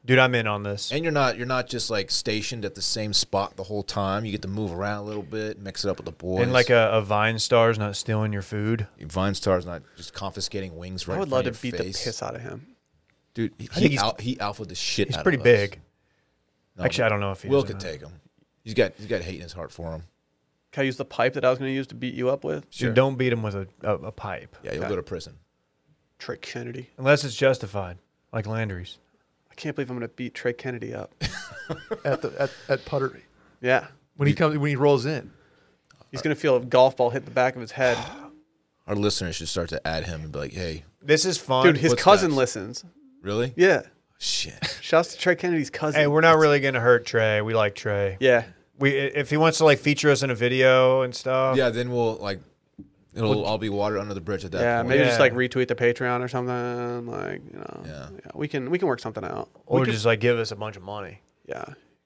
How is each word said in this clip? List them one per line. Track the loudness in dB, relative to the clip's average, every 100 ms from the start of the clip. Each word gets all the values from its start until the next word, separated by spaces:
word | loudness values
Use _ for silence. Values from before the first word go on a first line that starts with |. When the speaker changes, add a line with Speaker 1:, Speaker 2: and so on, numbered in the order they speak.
Speaker 1:
Dude, | 4 6
I'm | 6
in | 4 -2
on | -4
this. | -4 -6 -4
Speaker 2:
And | -4
you're | -2
not, | 0 0 -2
you're | -2
not | -4 -2
just, | -6 -2
like, | -4 -2
stationed | -4 -2 -4 -4 -6
at | -8
the | -4
same | -4 -4 -2
spot | -2 0 0 -2
the | -6
whole | -8 -6
time. | -4 -2 -2 -2
You | -2
get | -6
to | -6
move | -4 -4
around | -4 -6 -6
a |
little | -8 -10
bit, | -8 -8 -8 -8
mix | -12 -4
it | -4
up | -4
with |
the | -8
boys. | -10 -4 0
Speaker 1:
And, | 2
like, | 2 6
a, | 4 6
a | 2
Vine | 2 2 2 0
star's | 2 4 4 2
not | -4
stealing | -6 -4 -2 0
your | -4
food. | -6 -4 -2 -2 -4 _
Speaker 2:
Vine | -8 -2 -2
star's | 0 2 2
not | 0 -12 -16
just | -20 -18
confiscating | -10 -10 -8 -8 -6 -8
wings | -12 -10 -10 -6
right |
Speaker 3:
I | -4
would | 0
Speaker 2:
in |
Speaker 3:
love | 0
Speaker 2:
front | -2
Speaker 3:
to | -6
Speaker 2:
of |
your | -6
Speaker 3:
beat | -6
the |
Speaker 2:
face. | -6 -6
Speaker 3:
piss | -6 -6
out | -8
of | -10
him. | -12 -14 -18 _ _ _ _ _ _
Speaker 2:
Dude, | -6 -6 -6
he, | -8
Speaker 1:
I |
think | 2
Speaker 2:
he | 4
Speaker 1:
he's, | 4
Speaker 2:
al-, | 0 -2
he | -6
alphaed | -4 -6 -6 -12
the |
shit | -6 -4 0 0
Speaker 1:
he's | 0
Speaker 2:
out |
Speaker 1:
pretty | 0 4
Speaker 2:
of |
us. |
Speaker 1:
big. | 6 6 4 -6 _ _ _ _ _ _ _ _ _
Speaker 2:
No, | -12
Speaker 1:
Actually, | -6 -2
I | 0
don't | 0
know | -4
if | -6
he | -2
Speaker 2:
Will | -2
Speaker 1:
is |
or | -2
Speaker 2:
could |
Speaker 1:
not. | -8
Speaker 2:
take | -10 -12
him. | -16 -20 _ _ _ _
He's | -6
got, | 0 0 0
he's |
got | -6 -6
hate | -6
in | -12
his | -14
heart | -14 -14
for | -12 -10
him. | -12 -14 _ _ _ _ _ _
Speaker 3:
Can | -4
I |
use | -4 -4
the |
pipe | -8 0 0
that | 2
I | 2
was | 2
gonna | -2
use | -4 -6
to |
beat | -8 -8
you | -2 -2
up | -2
with? | -4 -6 -8
Speaker 1:
Dude, |
Speaker 2:
Sure. | -4 2
Speaker 1:
don't | 4 2
beat | 2 0
him | 0
with | -4
a, | -6 -10 _
a, | -4
a | -4 -6
pipe. | -12 -10 -12 -14 -14
Speaker 2:
Yeah, | -10
you'll | -6
Speaker 3:
Okay. | -4
Speaker 2:
go | -6
to |
prison. | -6 -12 -12 -20 _ _ _ _ _ _ _ _
Speaker 3:
Trey | -12 -12
Kennedy. | -10 -10 -10 -12 -14 -2
Speaker 1:
Unless | 4 4
it's | 2
justified, | 2 2 2 -4 -6 -8 -12 _ _ _
like | -8 -4
Landry's. | -4 -6 -8 -12 -18 _ _ _ _ _
Speaker 3:
I |
can't | -12 -8
believe | -6 -6
I'm | -6
gonna | -10
beat | -8 -10
Trey | -4 -4
Kennedy | -4 -8 -8 -8
up. | -10 -12 _
Speaker 4:
<laughs> | -8 -8 -14 -16 -10 -10 -8 -6
At | -4 -2
the, | -4 -4
at, | -6 -6 -4
at | -4
Puttery. | -2 -4 -4 -8 _ _ _ _
Speaker 3:
Yeah. | 0 0 0 _ _ -2
Speaker 4:
When |
he | 0
Speaker 2:
You |
Speaker 4:
comes, | 2 2 2
when | -2
he |
rolls | 2 4 4
in. | 2 -6 -10 _ _ _ _ _ _ _ _
Speaker 3:
He's | -4
gonna | -2
feel | 0 2
a | 2
golf | 4 6 6 4
ball | 0
hit | 0
the | -4
back | 0 0
of | -2
his | -12
head. | 0 2 2 -4 -14 -20 -20
Speaker 2:
<sighs> | _ _ _ _ -6
Our |
listeners | 0 0 0 -4
should | -6 -6
start | -4 -4
to | -6 -4
add | -4
him | -6 -8
and | -8
be | -8
like, | -8
"Hey." | -8 -8 -8 -14 _
Speaker 1:
This | 2 2
is | 2 -4
fun. | 0 4 4
Speaker 3:
Dude, | 4
his | 2
Speaker 2:
What's | 4
Speaker 3:
cousin | 6 6 4
Speaker 2:
that? | 2
Speaker 3:
listens. | 0 -2 -10 -12 -18 _ _ _
Speaker 2:
Really? | -4 -2 -2
Speaker 3:
Yeah. | 4 4 4 0 _ _ _
Speaker 2:
Shit. | -4 -4 -6 -8 -8 -8
Speaker 3:
Shouts | 2 2 2
to | -2
Trey | 0
Kennedy's | 0 0 0 -2
cousin. | -4 0 2
Speaker 1:
Hey, | 4
we're | 6
not | 8 8
really | 8 6
gonna | 2 2
hurt | 6 6
Trey. | 4 2 2 2
We | 2
like | 2 2
Trey. | 0 -2 0 0 4
Speaker 3:
Yeah. | 6 6 4 -18 _ 0
Speaker 1:
We, | 0
i-, | 2 -2
if | -2 0
he | 4
wants | 4 6
to, |
like, | 6 6
feature | 4 4 4
us | 4
in | 2
a |
video | 2 2 6 6 8 6 6
and | 2
stuff. | -4 0 2 2
Speaker 2:
Yeah, | 2 2
then | 0 -2
we'll, | 0 0
like, | -2 -6 -8 -10 _ _ -20 -20 _ _
it'll | -2 2
Speaker 3:
We'll | 2
Speaker 2:
all | 0 -2
be | -2
water | 0 0 -2
under | -4
the | -8
bridge | -6 -6
at | -4
that | -2
Speaker 3:
Yeah, | 0 0
Speaker 2:
point. | 2
Speaker 3:
maybe | 4
just, | 4 6
Speaker 1:
Yeah. |
Speaker 3:
like, | 4
retweet | 4 0 0 -2
the |
Patreon | 2 2 2 -2 -2
or | -4
something. | -4 -4 -4 -4 -6 -6 -8 -8
Like, | -8 -8 -10 -12
you | -16
know. | -14 -14
Speaker 2:
Yeah. | -14 -12 -14
Speaker 3:
Yeah, | -16 -16
we | -8 -6
can, | -4 -2
we | 0
can | 0
work | -2
something | -4 -8
out. | -8 -8 -10 _ 0
Speaker 1:
Or | 2
Speaker 3:
We |
can | 2
Speaker 1:
just, | 2 2
like, | 4
give | 2 2
us | -2
a |
bunch | -6 -8
of | -10
money. | -12 -10 -12 -14 _ _
Speaker 3:
Yeah. | -12 -12 -12 -16 _ _